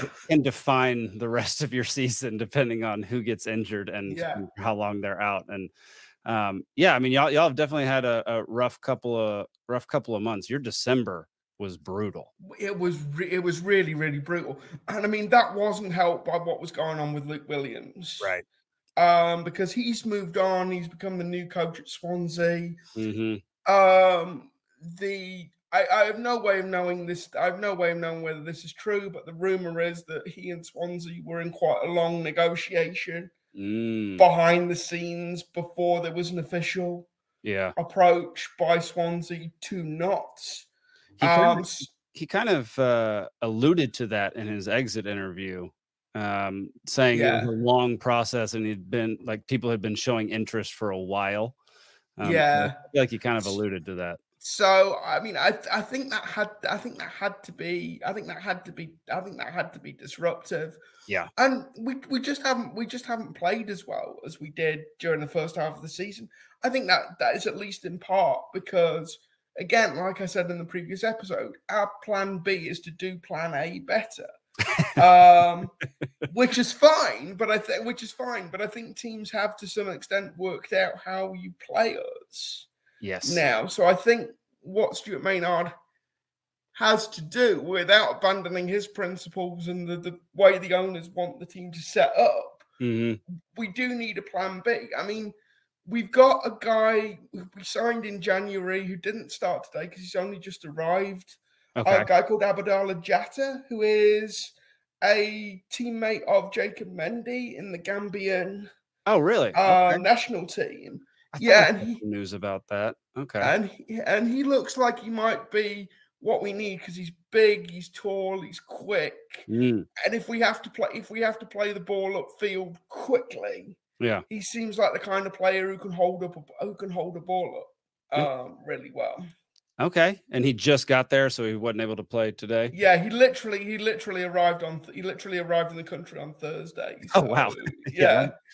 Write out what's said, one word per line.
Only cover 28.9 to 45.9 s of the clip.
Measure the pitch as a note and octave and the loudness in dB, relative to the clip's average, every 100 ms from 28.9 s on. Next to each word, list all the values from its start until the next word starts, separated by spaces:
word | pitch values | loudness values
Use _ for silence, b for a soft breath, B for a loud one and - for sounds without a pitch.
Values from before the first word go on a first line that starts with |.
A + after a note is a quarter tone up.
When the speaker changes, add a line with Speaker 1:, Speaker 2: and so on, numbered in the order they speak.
| G3+ G3 | -2 -4
Speaker 2:
but | E3+ - | -6 -8
the | |
rumor | E3 F#3 F#3 F3 E3 | -2 0 0 -2 -2
is | E3+ E3+ - | -2 -2 -8
that | D#3+ - | -10 -10
he | E3+ F3+ | -12 -10
and | E3+ E3+ | -10 -12
Swansea | - F3 F3 E3+ E3+ | -10 -8 -8 -10 -12
were | E3 E3+ | -10 -8
in | E3+ | -6
quite | E3+ D#3+ C3+ D3+ | 0 2 2 0
a | |
long | F3 E3+ E3+ | 0 0 0
negotiation | D#3+ D#3+ E3+ E3+ - F3+ E3+ F3+ - E3+ F3+ _ _ G2 | -2 2 2 2 -2 -2 -2 -4 -8 -10 -12 _ _ -10
Speaker 1:
Mm. | G2 A2 A#2 A2+ G#2 F#2 | -4 -2 -2 -2 -2 8
Speaker 2:
behind | F3+ E3+ E3+ F3 F3 | 8 10 6 6 2
the | E3+ | -2
scenes | - E3+ E3+ E3+ F3 F3 | -4 -6 -6 -8 -8 -8
before | - - E3+ - F3 F3 | -10 -8 -8 0 2 2
there | E3+ | 0
was | E3 F3 | -4 -4
an | F3 | -4
official | D#3+ F#3+ D#3+ F#3 F3 F3 F3 _ _ _ | -4 -4 -4 -4 -4 -6 -12 _ _ _
Speaker 1:
Yeah. | - G2 F#2 A#2+ | -6 -2 -2 -2
Speaker 2:
approach | E3 G3 F3+ F3 F3 - - - | -4 6 6 6 0 -10 -12 -2
by | E3 E3+ | 2 2
Swansea | E3 F3 E3+ E3+ E3 E3+ E3 - | 0 -4 -2 -2 -6 -10 -10 -14
to | - F#3+ | -10 -8
not, | D#3+ D#3 F3 F3 - - - - - b b b b - | -6 -4 -2 -2 -4 -14 -12 -12 -16 b b b b 0
Speaker 1:
He | D3 | 6
kind | E3+ E3+ | 8 8
Speaker 2:
um, | E3+ | 6
Speaker 1:
of, | F3+ | 0
Speaker 2:
s- | - - _ _ | -8 -10 _ _
Speaker 1:
he | - D#3 | -12 -2
kind | F#3+ A#3 | 0 2
of, | D#3+ A2+ - | 0 0 0
uh, | B2+ A#2 A2 G#2 F#2+ - | 2 4 2 -2 -6 -6
alluded | A2+ A2 C#3+ F3 C3 - | -4 2 4 4 2 -2
to | A#2 | -4
that | G#2 G2 - | 0 -2 -4
in | G#2+ | -8
his | G#2 F#2+ | -6 0
exit | A2+ B2 G#2+ G2+ | 0 0 -4 -6
interview, | G2+ F#2+ F2+ F#2+ F#2 F2+ _ _ | -6 -6 -8 -10 -10 -12 _ _